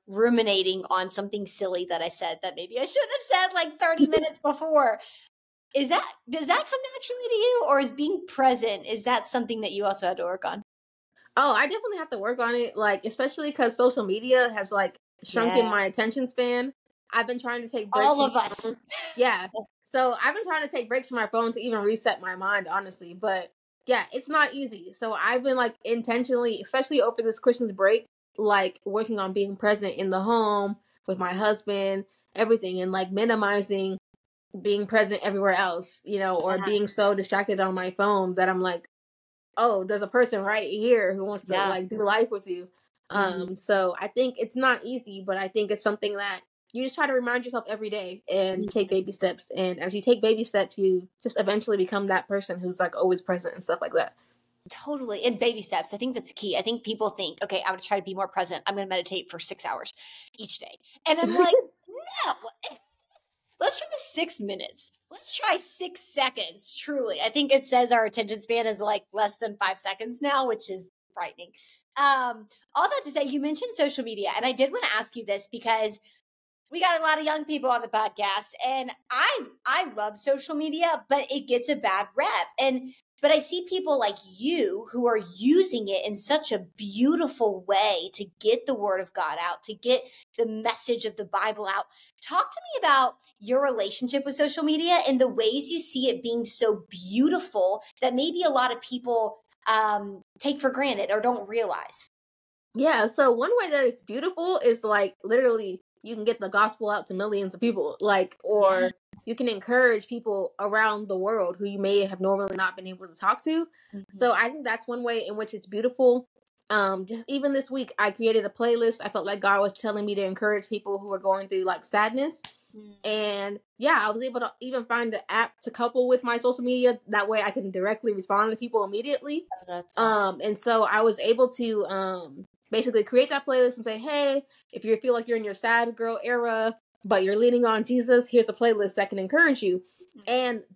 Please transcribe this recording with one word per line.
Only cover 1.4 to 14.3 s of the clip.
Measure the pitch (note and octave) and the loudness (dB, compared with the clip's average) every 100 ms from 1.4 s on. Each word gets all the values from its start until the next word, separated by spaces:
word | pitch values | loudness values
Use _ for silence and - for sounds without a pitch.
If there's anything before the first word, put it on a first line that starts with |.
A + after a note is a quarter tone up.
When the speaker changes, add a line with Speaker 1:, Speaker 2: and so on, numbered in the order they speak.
| G3 | -6
Speaker 1:
silly | - F#3+ F3+ F3+ | -4 -4 -4 -4
that | E3 | -4
I | E3+ | -4
said | - E3+ D#3+ | -6 -6 -6
that | F3+ E3+ | -8 -8
maybe | F3+ A#3 | -8 -6
I | - | -2
shouldn't | C5+ C5+ | 0 0
have | C5+ - F#4 F#4 | -2 0 2 2
said, | |
like, | F#4 D#4+ - | 0 -4 0
thirty | E4+ E4 C#4+ | 0 4 4
Speaker 2:
<laughs> | |
Speaker 1:
minutes | - D#4 - | 4 0 -2
before. | D4 D4 D#4+ D4+ B3+ G#3+ - - _ _ _ _ _ | -2 -2 2 4 4 2 -6 -20 _ _ _ _ _
Is | C4+ C4 | -2 2
that, | E4+ - - - | 2 0 -8 -10
does | D#4 D4 | -4 2
that | A4 D#5 | 0 0
come | C5 C5 | -4 -6
naturally | C5 C5 B4 A#4+ | -12 -10 -8 -2
to | A4+ | 2
you, | A#4+ B4 G4 | 4 4 4
or | C#4 | 4
is | C4+ | 2
being | C4+ D4+ F#4+ - | -2 -2 -4 -4
present, | - C4 B3 A3+ G3+ G3+ | 2 4 4 0 -4 -6
is | A3 | -4
that | A3+ B3 - | 0 0 0
something | B3 A3+ A3 | -4 -2 -4
that | G#3 | -4
you | G3 G3+ | -2 0
also | G3 F3+ | 0 -2
had | - | -2
to | |
work | F3 F#3 - | -4 -4 -6
on? | F3+ - _ _ _ _ _ _ - | -8 -10 _ _ _ _ _ _ 2
Speaker 2:
Oh, | C#4+ | 4
I | A3+ C#4+ | 4 2
definitely | G#4+ A4+ F#4+ | -2 -6 -6
have | D#4+ | -6
to | A3+ | -6
work | G#3 B3+ | -4 -2
on | A#3 | 0
it, | A#3+ A#3 - | 0 -2 0
like, | G#3 - | 0 0
especially | A3 - C4+ D4 D4 | -2 -4 -4 -4 -6
'cause | D4 A#3+ A#3+ | 0 0 4
social | B3+ B3 G3+ | 2 2 -2
media | G#3 B3 | -2 4